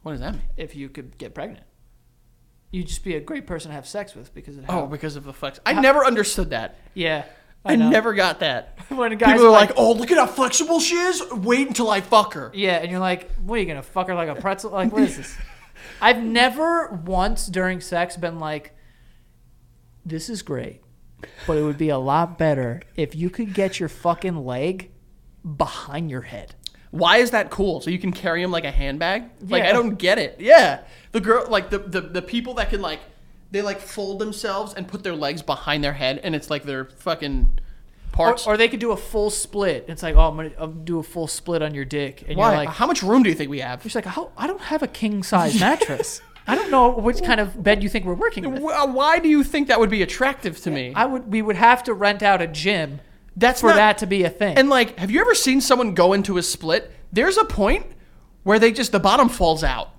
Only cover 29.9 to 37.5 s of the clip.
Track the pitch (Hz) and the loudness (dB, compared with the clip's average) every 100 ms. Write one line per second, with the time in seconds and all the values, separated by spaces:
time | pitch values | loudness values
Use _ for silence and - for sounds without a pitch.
29.9 | 190 175 220 147 - 214 320 185 135 - | -2 0 0 -2 -4 8 8 8 2 -10
30.9 | - - 226 196 240 233 208 180 202 196 | -20 -6 -4 2 0 2 -2 0 -6 -4
31.9 | 180 170 180 180 240 240 247 196 202 180 | -6 -4 -8 -4 -6 -6 -6 -4 -4 -4
32.9 | 151 - - - - - 196 208 196 - | -8 -14 -20 -20 -20 -8 -6 -6 -8 -12
33.9 | - 196 196 214 208 220 196 208 196 185 | -10 -8 -8 -8 -6 -6 -6 -8 -10 -12
34.9 | 190 190 160 175 170 - 135 - 147 143 | -10 -8 -6 -6 -6 -6 -6 -2 -2 -2
35.9 | 139 131 139 185 151 - 147 139 131 131 | -2 -4 -4 -6 -6 -4 -8 -6 -8 -10
36.9 | - 180 165 147 135 120 | -10 -6 -6 -4 4 4